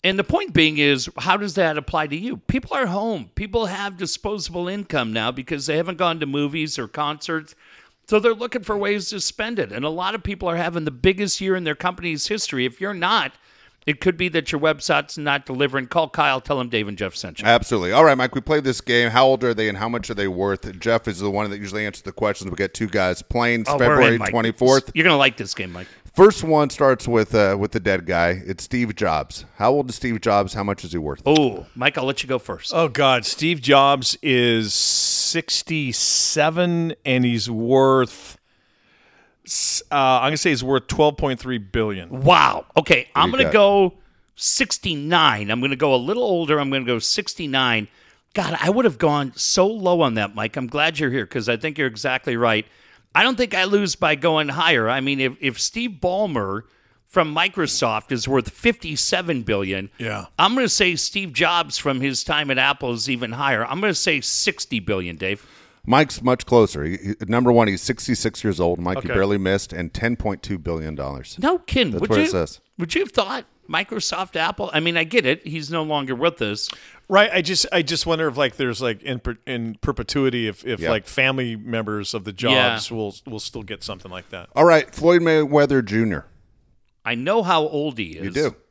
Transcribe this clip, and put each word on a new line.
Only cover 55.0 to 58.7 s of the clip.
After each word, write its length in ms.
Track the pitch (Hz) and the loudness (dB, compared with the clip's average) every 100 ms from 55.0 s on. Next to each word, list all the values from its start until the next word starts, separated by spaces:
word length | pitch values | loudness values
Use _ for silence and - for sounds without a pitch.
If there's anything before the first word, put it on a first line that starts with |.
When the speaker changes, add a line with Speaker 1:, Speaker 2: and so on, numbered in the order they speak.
Speaker 1:
mean, 180 | 135 139 | -2 0
if, 140 | 135 135 | -2 -2
if 200 | 139 120 | -6 -4
Steve 380 | - 226 240 170 | -6 -4 -8 -4
Ballmer 600 | 180 185 208 135 98 101 - _ _ _ _ | -4 -2 -2 -2 -2 -6 -8 _ _ _ _
from 260 | - 156 | 0 0
Microsoft 800 | 151 185 190 151 - 123 110 - | 0 -2 0 -2 0 0 -2 -4
is 160 | 123 120 | -4 0
worth 220 | 135 117 | 0 0
fifty-seven 920 | - 233 | -2 -2